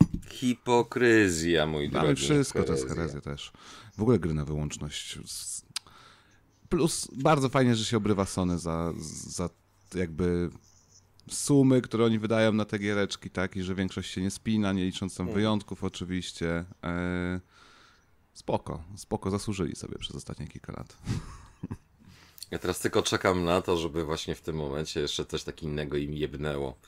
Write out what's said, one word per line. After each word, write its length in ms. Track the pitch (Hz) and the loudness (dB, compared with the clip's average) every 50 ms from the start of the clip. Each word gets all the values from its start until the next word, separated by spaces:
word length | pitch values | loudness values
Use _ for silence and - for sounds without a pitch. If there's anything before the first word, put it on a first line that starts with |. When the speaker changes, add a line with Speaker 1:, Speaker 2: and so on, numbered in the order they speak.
| - - - - - - | 4 6 6 -4 -10 -12
Speaker 1:
Hipokryzja, 1400 | - - 135 123 120 - _ 123 120 120 113 - - 120 123 117 113 110 104 92 85 80 82 87 82 78 76 | -8 -2 0 0 0 0 _ 6 6 6 6 4 2 4 8 8 10 10 8 8 6 4 4 4 6 6 4
mój 240 | 78 78 73 73 78 | 4 2 0 -2 0
Speaker 2:
Mamy 160 | - - 76 76 | 0 2 4 4
Speaker 1:
drogi, 140 | 139 135 | 2 2
Speaker 2:
wszystko, 420 | - 69 147 143 135 - - - - | 2 2 4 4 2 2 0 0 0
to 80 | - 82 | 2 0
jest 100 | 69 64 | 0 0
Speaker 1:
herezja. 120 | 65 76 80 82 | -2 -2 -2 -2
Speaker 2:
herezja 180 | 76 69 71 | -4 -4 -6
też. 300 | - 71 73 71 - - - - - - - - - - - - | -8 -8 -8 -8 -10 -14 -16 -20 -20 -20 -20 -20 -20 -16 -6 -2
W 40 | |
ogóle 180 | 107 120 120 92 | 2 2 2 2
gry 140 | 87 85 78 | 2 0 -2
na 120 | 76 73 | -2 -2
wyłączność. 720 | 71 76 76 76 76 - - 76 73 - - - - - - - | -4 -4 -4 -4 -4 -6 -8 -10 -10 -10 -10 -12 -12 -14 -14 -14
S-, 420 | - - - - - - - - _ - - - - - - - - - _ _ _ _ _ _ _ _ _ _ - | -12 -12 -12 -10 -10 -12 -12 -14 _ -16 -16 -16 -16 -20 -20 -20 -20 -20 _ _ _ _ _ _ _ _ _ _ -2
plus 380 | 185 170 143 160 - - - - - 123 135 | 0 2 2 2 0 -2 -6 -8 -8 0 2
bardzo 260 | 165 160 143 135 123 | 4 4 4 2 2
fajnie, 260 | - 139 131 123 117 | 4 4 4 4 4
że 100 | 110 110 | 2 0
się 120 | - 120 107 | 0 0 0
obrywa 280 | 101 104 104 92 98 | 2 2 2 2 2
Sony 340 | - - 101 92 90 87 82 | 0 0 0 0 0 0 0
za, 340 | 82 85 82 82 82 85 80 78 78 76 - - - - | -2 -4 -2 -2 -2 -4 -4 -6 -10 -10 -12 -12 -12 -12
za 220 | - - 90 85 - _ _ _ _ _ _ _ - | -6 -6 -6 -6 -6 _ _ _ _ _ _ _ -6
jakby 540 | 90 90 82 80 76 90 87 87 87 87 85 - - - _ _ - _ _ _ - _ _ _ _ _ - | -4 -4 -4 -2 -2 0 0 2 0 -2 -4 -6 -10 -20 _ _ -20 _ _ _ -20 _ _ _ _ _ -12
sumy, 520 | - - - - 143 139 135 131 131 127 | -8 -6 0 4 6 6 8 8 6 4
które 240 | 113 - - 110 117 | 4 0 0 2 4
oni 140 | 117 113 110 | 4 4 2
wydają 320 | 107 104 113 110 110 110 107 | 2 0 2 4 4 4 4
na 120 | 110 104 | 2 0
te 140 | 104 - 104 | 0 -2 -2
giereczki, 500 | 101 104 104 101 98 95 - - - 95 | -2 0 0 0 0 -2 -4 -8 -12 -8
tak? 260 | - 92 92 95 - | -4 -4 -4 -2 -4
I 80 | 98 90 | -6 -4
że 120 | 92 95 | -4 -2
większość 360 | 92 95 92 - 98 90 - | -2 -2 -4 -4 -6 -8 -6
się 100 | - 95 | -6 -4
nie 100 | 92 98 | -4 -4
spina, 420 | - - - 117 110 107 104 98 98 | -4 -4 -4 -2 0 2 2 2 0
nie 120 | 95 90 | 0 0
licząc 300 | 95 90 - 101 90 - | -2 -2 -4 -6 -6 -6
tam 100 | - 90 | -6 -6
Speaker 1:
Hmm. 100 | 90 87 98 | -4 0 0
Speaker 2:
wyjątków 420 | 107 110 107 104 - - 98 - - | 0 2 0 0 -2 -6 -10 -6 -6
oczywiście. 840 | 92 - - 92 87 92 92 85 - - - 85 85 85 85 87 90 - - - | -8 -6 -6 -6 -4 -4 -4 -6 -6 -8 -6 -4 -2 -2 -2 -4 -6 -14 -12 -8
E, 560 | 85 87 87 87 90 90 90 90 90 92 92 - _ _ - - - - - - _ _ _ _ _ _ _ _ _ _ | -6 -4 -4 -4 -2 -2 -2 -2 -2 -4 -6 -8 _ _ -20 -20 -20 -20 -20 -20 _ _ _ _ _ _ _ _ _ _
spoko, 500 | - - - - 101 - - 73 76 82 87 101 | -14 -4 -4 -4 -2 -2 -6 -10 -10 -10 -14 -16
spoko, 360 | 98 - - 107 - - 95 | -18 -8 -6 -6 -4 -2 -2
zasłużyli 440 | 98 104 - 113 104 95 87 69 - | -2 -2 -2 -4 -4 -4 -4 -4 -4
sobie 220 | - - - - - | -8 -12 -12 -10 -10
przez 180 | - - - | -10 -10 -10
ostatnie 320 | 69 - - - - - - | -12 -12 -12 -12 -10 -12 -12
kilka 260 | - - - - - | -12 -14 -14 -12 -12
lat. 240 | - - - - - - | -12 -14 -16 -18 -14 -8
<laughs> 800 | - 120 - - - - - - - - _ - - - - _ _ _ _ - - - - - - _ - - - | -6 -6 -6 -6 -10 -16 -18 -20 -20 -16 _ -12 -12 -12 -14 _ _ _ _ -20 -20 -20 -20 -20 -20 _ -20 -14 -10
Speaker 1:
Ja 80 | - 82 | -8 -4
teraz 200 | - 90 90 - | -2 -2 -2 0
tylko 220 | - - - 107 | -2 0 0 2
czekam 420 | 92 - 113 - - 101 92 90 87 | 2 2 -2 2 2 2 2 4 2
na 160 | 85 87 92 | 4 2 2
to, 160 | 87 - 90 85 | 2 2 0 0
żeby 280 | 80 82 71 82 80 | 0 -2 -2 -4 -2
właśnie 300 | 73 80 78 - - 80 | -2 -4 -4 -4 -6 -8
w 60 | - | -8
tym 140 | - - 80 | -6 -6 -6
momencie 440 | 78 76 69 69 73 80 - - 82 | -4 -4 -4 -4 -6 -6 -4 -4 -4
jeszcze 260 | 73 69 - - 76 | -4 -2 -4 -6 -6
coś 180 | - - 78 - | -6 -6 -6 -6
tak 200 | 78 73 - 85 | -8 -10 -8 -8
innego 340 | 76 73 76 76 71 73 73 | -6 -4 -4 -4 -4 -4 -4
im 160 | 73 71 76 | -4 -4 -4
jebnęło. 640 | 73 73 71 73 69 73 76 73 69 69 65 62 - _ | -4 -6 -6 -4 -6 -4 -4 -4 -4 -4 -6 -8 -12 _